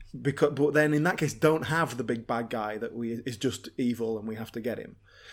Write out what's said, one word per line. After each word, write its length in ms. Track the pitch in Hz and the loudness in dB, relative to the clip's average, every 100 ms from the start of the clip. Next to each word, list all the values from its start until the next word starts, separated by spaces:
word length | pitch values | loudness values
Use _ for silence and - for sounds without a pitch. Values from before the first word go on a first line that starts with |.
| - 135 | -14 -4
Because, 300 | 127 139 147 | -2 4 2
but 180 | 135 147 | 4 4
then 220 | 147 151 | 4 4
in 80 | 147 | 4
that 160 | 165 - | 2 2
case, 160 | 151 | 0
don't 300 | - 156 160 | 4 4 4
have 340 | 117 160 160 120 | 2 0 0 -2
the 60 | |
big 220 | 120 117 113 | -2 -4 -2
bad 220 | 117 113 | -4 -2
guy 300 | 117 107 107 | -2 -2 -4
that 160 | 113 | -6
we, 260 | 120 117 117 135 | -6 -4 -4 -6
is 100 | 117 | -2
just 320 | 131 - - - | -2 -2 -10 -2
evil 420 | 123 113 113 110 | 0 0 -2 -2
and 80 | 107 | -4
we 100 | 107 | -8
have 140 | 110 | -8
to 80 | 120 | -6
get 160 | 117 107 | -4 -4
him. 180 | - - _ - - | -8 -16 _ -20 -20